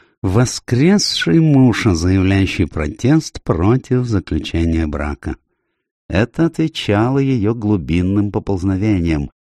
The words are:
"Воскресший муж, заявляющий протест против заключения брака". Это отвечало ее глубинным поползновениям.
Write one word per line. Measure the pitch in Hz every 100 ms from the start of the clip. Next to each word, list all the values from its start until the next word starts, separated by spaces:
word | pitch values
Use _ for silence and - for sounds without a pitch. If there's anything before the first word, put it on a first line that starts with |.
| _ -
"Воскресший | 95 107 127 - - 120 170 208 - - 170 165
муж, | 156 135 127 -
заявляющий | 110 82 90 95 92 98 95 - 78
протест | 82 73 - 123 160 - -
против | - 82 98 131 - 127 123
заключения | 98 - 80 - 82 82 82 78
брака". | 71 73 73 - 76 _ _ _ _ _ _ -
Это | 95 117 - 165
отвечало | - 160 - - 101 123 139
ее | 135 127 104
глубинным | 117 104 101 69 87 92 101 101
поползновениям. | 104 - 95 98 92 107 95 85 76 67 _